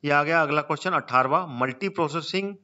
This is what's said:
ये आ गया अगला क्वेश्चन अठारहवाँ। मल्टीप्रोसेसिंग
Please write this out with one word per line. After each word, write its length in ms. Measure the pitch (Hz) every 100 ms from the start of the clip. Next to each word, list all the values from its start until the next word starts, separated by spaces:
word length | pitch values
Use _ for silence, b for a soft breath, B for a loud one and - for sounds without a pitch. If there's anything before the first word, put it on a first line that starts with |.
ये 60 | 143
आ 120 | 143
गया 200 | 147 165
अगला 180 | 147 151
क्वेश्चन 300 | 147 151 185
अठारहवाँ। 560 | 156 - 127 131 165 170 120
मल्टीप्रोसेसिंग 920 | 131 127 196 - 151 160 151 190 196 196